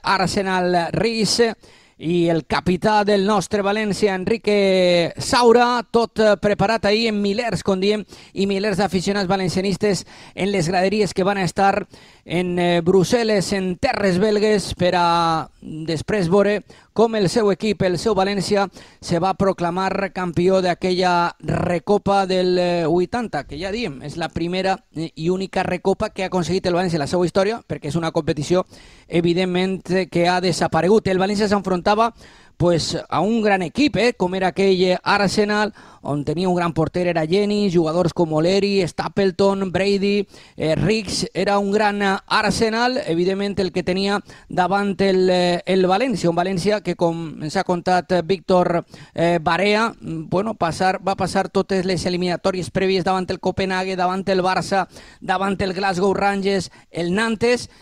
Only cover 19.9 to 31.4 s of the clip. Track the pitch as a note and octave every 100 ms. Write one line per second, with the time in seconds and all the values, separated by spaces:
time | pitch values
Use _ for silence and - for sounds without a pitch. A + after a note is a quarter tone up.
19.9 | F#3+ F#3+ F#3 F3+ E3 F#3 F#3+ F3+ E3 F#3
20.9 | F3+ F3+ F3 E3+ - D3+ D#3 F3 E3+ -
21.9 | G3+ F#3+ G3 F#3+ F#3 F3+ F3+ F3 F3 D#3+
22.9 | E3+ F3+ A#3+ A3 D3 C3+ D3 F#3+ A3 G#3+
23.9 | C3 D3 D3 D#3+ E3 E3+ F#3 F#3+ F#3+ _
24.9 | - E3 - D#3+ F#3 F#3+ F#3+ F#3 F3+ G3
25.9 | F#3+ G#3+ - F#3 F#3 D#3+ F#3 F#3 E3+ F#3
26.9 | D#3+ C3+ F3+ F3+ G3 G3 A#3 - D3+ D3+
27.9 | D#3 E3 E3+ D3+ D3+ C3+ F3+ - - -
28.9 | - - E3+ E3+ E3+ F#3 F3+ F#3+ F#3 -
29.9 | F#3 E3+ E3+ F3 F3+ F3+ D#3 E3+ D#3+ E3+
30.9 | A3 F#3+ F#3 F#3+ G#3